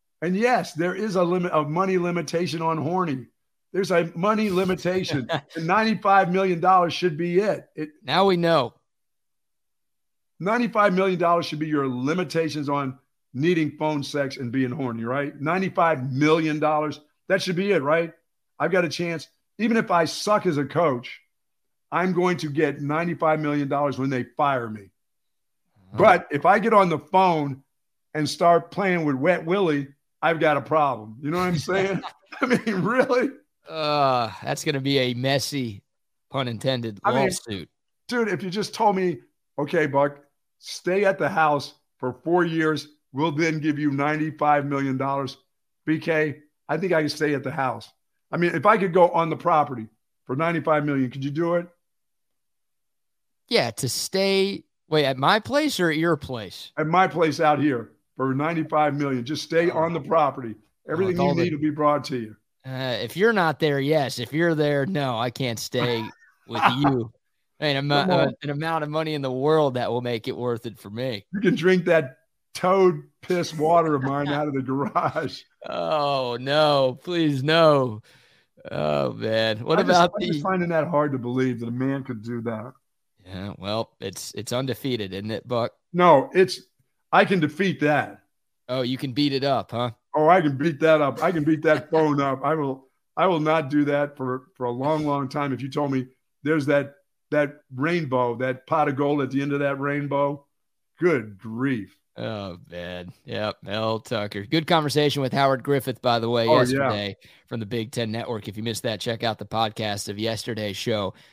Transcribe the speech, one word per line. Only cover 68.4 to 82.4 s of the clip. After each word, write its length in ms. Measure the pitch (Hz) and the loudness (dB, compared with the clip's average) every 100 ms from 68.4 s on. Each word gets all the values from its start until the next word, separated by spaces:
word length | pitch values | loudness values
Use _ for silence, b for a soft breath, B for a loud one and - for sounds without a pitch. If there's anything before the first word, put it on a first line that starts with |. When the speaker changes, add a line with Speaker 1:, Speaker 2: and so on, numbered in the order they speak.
Speaker 2:
an 80 | 147 | -8
amount 340 | 143 160 165 | -6 -4 -2
of 60 | 151 | -2
money 240 | 151 160 | -4 -2
in 80 | 151 | -4
the 100 | 135 | -4
world 420 | 127 143 156 147 | -2 2 4 4
that 160 | 123 107 | 0 -2
will 120 | 120 | -2
make 260 | 123 117 123 | -2 -4 -4
it 80 | - | -6
worth 300 | 123 117 117 | -4 -4 -6
it 120 | 104 | -14
for 120 | 101 | -12
me. 340 | 107 131 104 - | -8 -6 -6 -8
Speaker 1:
You 80 | 196 | -4
can 140 | 190 | 0
drink 320 | 147 170 185 170 | 2 4 4 4
that 300 | 160 135 - _ _ _ | 2 2 -6 _ _ _
toad 480 | - 180 196 185 151 - _ | -4 0 4 4 4 -4 _
piss 320 | - 180 160 | -4 -2 -2
water 400 | 156 151 170 160 | -2 4 4 4
of 80 | 147 | 2
mine 260 | 135 139 143 | 0 -2 -2
out 200 | 143 151 | -2 -2
of 60 | |
the 80 | 135 | -4
garage. 800 | 123 135 127 170 170 156 147 - - | -4 -4 -2 -2 -2 -2 -6 -8 -20
<laughs> 40 | _ - | _ -10
Speaker 2:
Oh, 720 | - 165 156 143 139 123 120 | -6 -2 -2 0 -2 -4 -6
no. 580 | 131 147 151 143 131 127 | 0 2 4 4 2 0
Please, 400 | - 175 160 139 | -4 0 2 2
no. 580 | 143 160 160 147 127 107 b b b b b _ - | 2 6 6 6 2 -4 b b b b b _ -10
Oh, 420 | - 76 73 67 | -4 0 0 0
man. 460 | 110 110 110 110 110 | -2 -2 0 0 -2
What 220 | - 160 | 0 2
Speaker 1:
I 20 | |
just, 80 | 180 | 4
Speaker 2:
about 220 | 180 175 | 4 4
Speaker 1:
I'm 120 | 208 175 | 2 -4
just 100 | 156 | -2
Speaker 2:
the 20 | |
Speaker 1:
finding 260 | 180 185 175 | -2 -2 0
that 180 | 165 151 | 0 0
hard 240 | 147 151 | 0 0
to 60 | 131 | -2
believe 400 | 117 127 131 120 | -4 -2 0 -2
that 60 | 117 | -6
a 40 | |
man 320 | 120 131 139 | -4 -4 -4
could 180 | 131 117 | -6 -10
do 180 | 110 120 | -8 -8